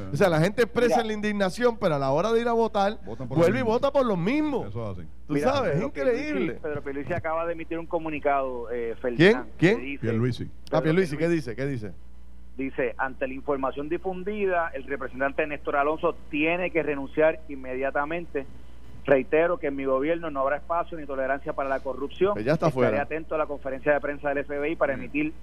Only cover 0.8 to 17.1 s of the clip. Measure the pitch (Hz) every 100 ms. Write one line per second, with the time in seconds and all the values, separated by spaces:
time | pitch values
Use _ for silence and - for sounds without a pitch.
0.8 | 233 240 220 214 208 208 190 226 240 233
1.8 | 196 143 135 147 214 226 240 233 220 208
2.8 | 196 220 185 117 127 135 170 247 233 240
3.8 | 277 277 247 180 175 294 302 240 113 117
4.8 | 110 90 78 - - 143 190 277 202 147
5.8 | 269 294 269 240 302 285 160 - 156 147
6.8 | 139 139 131 170 160 160 170 165 165 165
7.8 | 165 170 160 147 143 139 135 123 113 120
8.8 | 113 107 127 120 185 247 - - 165 233
9.8 | 135 139 113 113 123 117 87 - - 156
10.8 | 151 170 175 147 165 165 120 110 143 123
11.8 | 104 - - - - - - - 135 -
12.8 | 123 - 131 123 131 135 139 139 131 139
13.8 | 151 170 190 185 185 214 190 175 165 139
14.8 | 127 135 131 127 139 135 147 143 160 143
15.8 | 147 160 170 - - 147 156 175 175 156
16.8 | 147 143 135